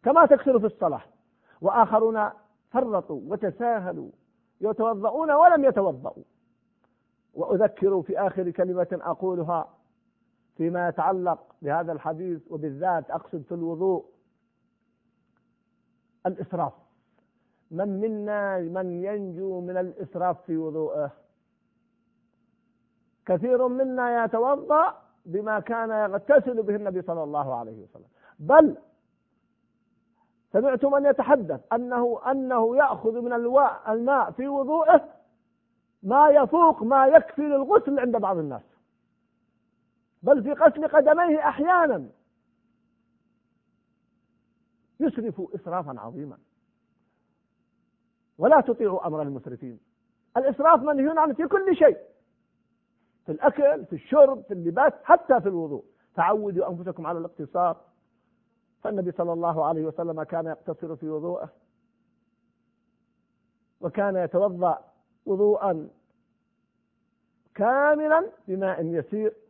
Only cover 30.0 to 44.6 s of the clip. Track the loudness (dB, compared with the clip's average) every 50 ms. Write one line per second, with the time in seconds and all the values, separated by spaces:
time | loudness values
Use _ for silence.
30 | _ _ _ _ _ _ _ _ _ _ -2 0 2 2 0 0 0 2 2 2
31 | 4 2 2 2 4 4 4 4 4 -6 -8 -10 -6 _ -4 -4 -4 -4 -2 -2
32 | 0 -2 -2 -4 -2 -2 -2 -2 -2 -2 0 0 2 2 4 2 2 2 0 -2
33 | -2 -4 -2 -2 -4 -4 -4 -2 -2 2 4 4 4 4 0 -4 -4 -4 -4 -2
34 | 0 0 2 2 0 -2 -4 -8 -6 -4 -4 -4 -2 0 0 2 4 6 6 6
35 | 4 0 -20 _ _ _ _ _ _ _ _ _ _ _ _ _ _ _ _ _
36 | -6 0 4 6 6 8 8 6 4 4 4 4 6 4 4 2 -2 2 4 4
37 | 6 8 8 6 6 6 -8 -6 -4 0 0 -2 2 4 4 4 4 2 -2 -2
38 | -2 -2 -2 -2 -2 -2 -4 -4 -6 -8 -10 -12 -16 _ _ _ _ _ _ _
39 | _ _ _ _ _ _ _ _ _ _ _ _ _ _ _ _ _ _ _ _
40 | _ _ _ _ 2 2 2 2 2 -4 0 4 4 4 4 4 -6 2 2 4
41 | 6 6 4 4 4 2 2 2 0 -2 -2 0 0 2 4 4 4 2 0 -2
42 | -6 -12 _ _ _ _ _ _ _ _ _ _ _ _ _ _ _ _ _ _
43 | _ _ _ _ _ _ _ _ _ _ _ _ _ _ _ _ _ _ _ _
44 | _ _ _ _ _ _ _ _ _ _ _ _